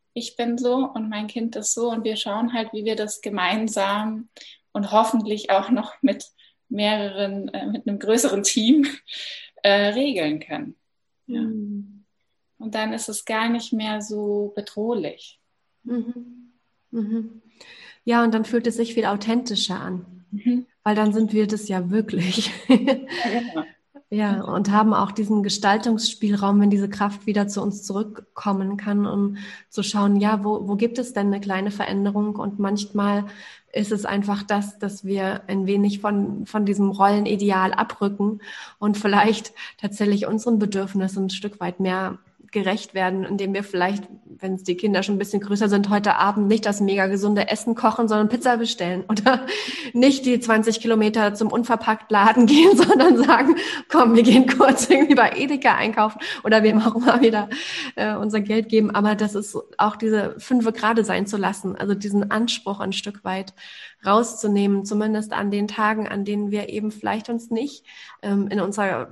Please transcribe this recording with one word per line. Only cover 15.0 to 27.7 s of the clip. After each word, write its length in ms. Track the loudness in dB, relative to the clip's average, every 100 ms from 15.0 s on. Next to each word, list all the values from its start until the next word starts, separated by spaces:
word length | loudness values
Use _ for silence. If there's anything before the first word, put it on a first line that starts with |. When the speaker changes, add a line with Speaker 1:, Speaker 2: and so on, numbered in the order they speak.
| -6 -10 -18 _ _ _ _ _
Speaker 2:
Mhm. 720 | -8 -6 -6 -10 -16 -20 -20 _ _ _ _
Mhm. 500 | -8 -4 -4 -6 -12 _ _ -20 -20 -20 -10 -2
Ja, 180 | 2
und 100 | 2
dann 120 | 0 0
fühlt 220 | -2 -2
es 100 | -2
sich 160 | -2
viel 120 | -2 -2
authentischer 720 | -2 -2 -2 -2 -4 -4 -6
an, 460 | -8 -10 -12 -20 _
Speaker 1:
Mhm. 340 | -6 -2 -2 -2 _
Speaker 2:
weil 120 | -2 2
dann 180 | 2
sind 200 | 2 2
wir 140 | 2 0
das 200 | -2 -4
ja 220 | -4 -2
wirklich. 600 | -2 -2 -2 -2 -2 -4 -4 4
Speaker 1:
Ja, 600 | 4 4 -2 -4 -6 -4
genau. 360 | -4 -4 -8 -10 _ _ -20 -8
Speaker 2:
Ja, 220 | -4 -2
Speaker 1:
Mhm. 200 | -2 -2
Speaker 2:
und 180 | -2 2
haben 220 | 4 4
auch 180 | 2 0
diesen 300 | -2 -2 0
Gestaltungsspielraum, 1200 | 0 0 2 2 2 0 -2 -2 -2 0 2 4
wenn 80 | 4
diese 200 | 4 0
Kraft 360 | -2 -4 -4 -4
wieder 220 | -2 -2
zu 140 | -2
uns 220 | -6